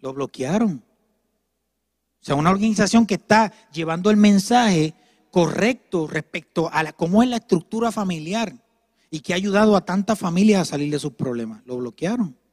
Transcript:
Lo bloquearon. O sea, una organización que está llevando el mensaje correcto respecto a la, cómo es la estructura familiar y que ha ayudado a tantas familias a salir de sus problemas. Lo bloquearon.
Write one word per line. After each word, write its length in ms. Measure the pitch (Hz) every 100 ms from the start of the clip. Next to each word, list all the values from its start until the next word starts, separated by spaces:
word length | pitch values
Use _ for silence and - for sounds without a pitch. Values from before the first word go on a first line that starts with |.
Lo 120 | 131
bloquearon. 680 | 135 135 - 131 196 233 143 _ _ _ _ _ _ _ _ _ _ _ _ _ _
O 40 |
sea, 100 | - 143
una 140 | 156
organización 560 | 196 220 208 202 226 233
que 80 |
está 380 | 190 _ 214 220 - _
llevando 380 | 151 160 165 185
el 60 | 214
mensaje 800 | 208 202 190 240 233 175 156 - _ _ _
correcto 760 | - 165 - 214 262 _ 180 156
respecto 640 | 165 151 175 156 - 165
a 120 | 160
la, 100 | 156
cómo 300 | - 165 196
es 60 | 254
la 80 | 233
estructura 540 | _ 175 - 220 233
familiar 640 | 220 196 170 156 208 220 127 _ _ _ _ _
y 100 | 156
que 120 | -
ha 40 | 180
ayudado 400 | 202 196 214 202
a 80 |
tantas 340 | 170 180 196 220
familias 440 | 185 170 214 202
a 20 |
salir 260 | 156 147 147
de 80 | 147
sus 140 | 143
problemas. 480 | 127 139 120 113 107 -
Lo 120 | 123
bloquearon. 600 | 120 - 160 247 190 127 _